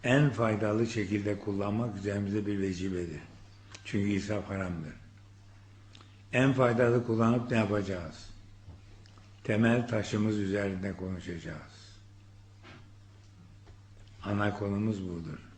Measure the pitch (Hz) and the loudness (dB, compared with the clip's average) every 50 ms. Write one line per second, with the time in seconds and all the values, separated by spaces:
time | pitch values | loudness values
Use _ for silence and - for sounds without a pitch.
0 | - 120 127 143 147 143 113 110 117 113 107 101 107 104 107 110 117 113 - 113 | 4 4 6 6 6 4 4 2 2 2 2 2 2 2 2 2 0 0 0 -2
1 | 104 92 104 104 98 104 104 98 - 104 98 98 101 101 104 110 120 120 98 98 | -2 0 0 0 0 0 -2 -2 -2 -4 -2 -2 0 0 0 0 -2 -2 -4 -4
2 | 95 104 101 101 101 98 101 107 101 101 104 98 95 98 92 87 92 95 92 87 | -4 -2 -2 -2 -2 0 -2 -2 -2 -2 -2 -2 -2 -2 -2 -2 -4 -4 -4 -4
3 | 87 85 78 76 - - - - - - - - - - - - - - - 104 | -4 -6 -8 -12 -12 -16 -20 -20 -20 -20 -20 -20 -20 -20 -20 -18 -12 -4 -2 0
4 | 98 104 101 98 95 - 107 101 95 - 98 95 95 90 87 82 78 76 - - | 0 2 0 0 0 -2 -4 -4 -4 -4 -4 -4 -4 -4 -6 -6 -8 -10 -12 -16
5 | - - - - - - - - - - - - - - - - - - - - | -20 -20 -20 -20 -20 -20 -20 -20 -20 -20 -20 -20 -20 -20 -20 -20 -20 -20 -20 -20
6 | - - - - - - - 123 131 135 131 127 127 120 117 113 123 117 120 123 | -20 -20 -20 -20 -16 0 2 4 4 4 6 6 4 4 6 6 4 6 4 4
7 | 120 120 113 110 113 113 117 123 117 - 131 113 107 98 104 104 98 95 95 90 | 2 2 2 4 4 4 4 2 2 2 2 2 2 4 2 0 0 -2 -4 -6
8 | 85 78 - - - - - - - - - - - - - - - - - - | -6 -10 -12 -14 -16 -18 -18 -18 -20 -20 -20 -20 -20 -20 -20 -20 -20 -20 -20 -20
9 | - - - - - - - - - - 110 107 117 113 117 123 117 - 113 107 | -20 -20 -20 -20 -20 -20 -20 -12 -4 0 2 4 6 6 4 4 2 0 0 -2
10 | 101 - - 107 104 110 107 104 101 95 98 104 101 98 95 92 95 98 92 87 | 0 0 0 0 2 2 2 0 0 0 0 0 0 -2 -2 -4 -4 -6 -6 -6
11 | 95 92 92 87 87 92 87 85 78 80 80 73 73 - - - - - - - | -6 -6 -6 -6 -6 -8 -10 -8 -8 -10 -12 -12 -14 -16 -20 -20 -20 -20 -20 -20
12 | - - - - - - - - - - - - - - - - - - - - | -20 -20 -20 -20 -20 -20 -20 -20 -20 -20 -20 -20 -20 -20 -20 -20 -20 -20 -20 -20
13 | - - - - - - - - - - - - - - - - - - - - | -20 -20 -20 -20 -20 -20 -20 -20 -20 -20 -20 -20 -20 -20 -20 -20 -20 -20 -20 -20
14 | - - - - - 101 104 101 104 104 101 - 101 101 98 101 107 110 110 98 | -20 -20 -20 -12 -6 -2 0 2 2 0 0 -2 -4 -2 -2 0 0 0 -2 -2
15 | 92 92 87 85 82 78 76 76 78 - - | -4 -6 -6 -8 -8 -8 -10 -12 -14 -18 -20